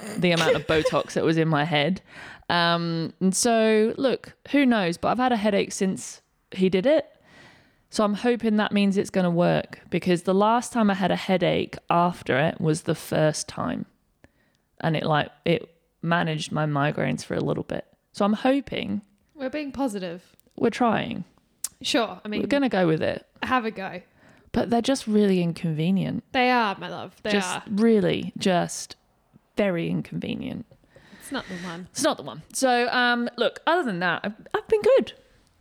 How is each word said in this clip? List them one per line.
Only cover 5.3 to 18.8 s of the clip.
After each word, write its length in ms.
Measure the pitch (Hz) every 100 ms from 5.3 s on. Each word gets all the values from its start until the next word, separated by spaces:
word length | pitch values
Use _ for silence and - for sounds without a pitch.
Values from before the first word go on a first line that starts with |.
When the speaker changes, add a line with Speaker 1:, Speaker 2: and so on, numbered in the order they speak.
Speaker 1:
a 40 | 233
headache 340 | 208 196 185
since 480 | - 190 - - - _ _ _
he 180 | 190 185
did 160 | 185
it. 220 | 233 311 - _ _ - - - _ _ _
So 160 | -
I'm 80 | 208
hoping 440 | 202 247 240 226 214
that 120 | 208
means 280 | 208 196 190
it's 100 | 202
gonna 220 | 190 180
work, 500 | 170 175 156 - - -
because 360 | 170 185 170
the 100 | 190
last 400 | 190 208 240 -
time 160 | 240 208
I 40 |
had 160 | 190 180
a 60 | 175
headache 600 | - 185 165 160 - - -
after 480 | 170 175 175 - 131
it 220 | 160 -
was 220 | 160 160
the 120 | -
first 540 | 156 - - 156 151 -
time. 380 | - - - - _ _ _ _ _ _ _ _ _
And 120 | 165
it, 100 | 156
like, 260 | - 151 - - 165
it 280 | 170 - _ _ _
managed 480 | 165 170 165 156 -
my 140 | 156
migraines 580 | 156 143 147 151 151 156
for 120 | -
a 60 | 170
little 220 | 147 156
bit. 220 | - - - _ _
So 120 | -
I'm 80 | 202
hoping 680 | 214 262 277 - -